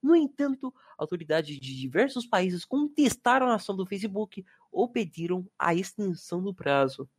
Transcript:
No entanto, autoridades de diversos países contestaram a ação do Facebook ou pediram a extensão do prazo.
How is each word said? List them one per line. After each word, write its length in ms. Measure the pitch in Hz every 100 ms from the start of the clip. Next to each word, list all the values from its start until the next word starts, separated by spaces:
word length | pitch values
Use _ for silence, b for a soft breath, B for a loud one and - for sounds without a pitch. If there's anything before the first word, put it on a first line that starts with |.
No 100 | 269
entanto, 600 | 330 285 - 285 269 262 b b b
autoridades 600 | 156 180 151 156 147 143
de 220 | 131 131
diversos 460 | 131 151 269 262 233
países 400 | 196 185 180 -
contestaram 840 | 269 294 294 269 - - 262 254
a 80 | 220
ação 220 | - 190
do 80 | 185
Facebook 600 | 196 214 190 214 - 185 b b
ou 200 | - 240
pediram 580 | 240 185 160 165 185 185 _
a 160 | 175
extensão 680 | 170 185 - 202 170 - 175
do 100 | 190
prazo. 560 | 185 147 139 135 - 135